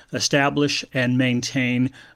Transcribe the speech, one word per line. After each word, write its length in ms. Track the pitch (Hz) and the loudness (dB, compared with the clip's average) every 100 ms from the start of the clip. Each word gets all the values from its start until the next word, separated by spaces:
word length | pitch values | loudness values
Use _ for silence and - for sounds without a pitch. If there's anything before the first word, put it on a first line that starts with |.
| - | -10
establish 720 | 117 - 147 143 143 143 - - | -4 0 2 2 2 0 -2 -4
and 240 | 135 123 127 | -2 0 2
maintain 720 | 127 120 117 135 123 123 127 - - | 2 0 -2 -2 0 0 -2 -4 -20